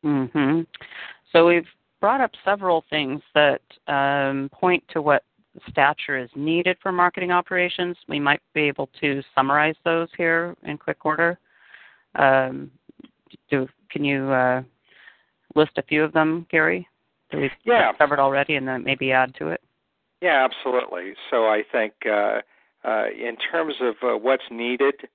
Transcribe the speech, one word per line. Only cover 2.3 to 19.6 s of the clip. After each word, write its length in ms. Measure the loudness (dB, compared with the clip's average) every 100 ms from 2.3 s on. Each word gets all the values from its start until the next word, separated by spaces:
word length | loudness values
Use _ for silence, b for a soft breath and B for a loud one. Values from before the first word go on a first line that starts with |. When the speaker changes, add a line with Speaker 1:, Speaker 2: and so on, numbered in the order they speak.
| -4
Speaker 1:
several 400 | -4 -2 0 0 0
things 320 | -4 -4 -6 _
that, 280 | 2 4 2 _ -18 -6
um, 640 | -2 0 0 -2 -2 -6
point 320 | -2 0 0 _
to 120 | -6
what 220 | 2 0 _ _ _ -20 -8
stature 480 | 2 2 2 -6 -6
is 120 | -6 -8
needed 420 | -2 -2 0 -2
for 100 | -4
marketing 400 | 0 0 0 -2
operations. 640 | -2 0 -2 -2 -2 -6 -8 -8
We 120 | -4
might 220 | 0 -2 _
be 100 | -2
able 260 | -2 -2 -8 -4
to 200 | -4 -4 -4 0
summarize 400 | 2 4 2 0 -2
those 240 | -2 -2 -4
here 380 | 0 0 -2 -8
in 140 | -12 -10
quick 280 | -8 -6 -4
order. 320 | 0 0 -2 b b b b b b b 2
Um, 560 | 4 4 2 -6 -14 _ _ _ -20 _ _ -20 _
do, 180 | -2 -2 _ _
can 140 | -4
you, 260 | -2 0 0
uh, 320 | 2 2 2 -4 _ b b b b b b _ 0
list 160 | 0 0
a 60 |
few 200 | -4 0
of 80 | 0
them, 320 | 2 0 0 -2
Gary, 380 | 0 0 -2 -6 _ _ _ _
that 100 | -6
we've 120 | -6 -6
Speaker 2:
Yeah. 300 | 0 2 2
Speaker 1:
covered 260 | 2 0 2
already 360 | 2 2 0 -2
and 120 | -2
then 160 | -6
maybe 280 | -4 -4 0
add 240 | 0 0 -4
to 140 | -6
it? 120 | -6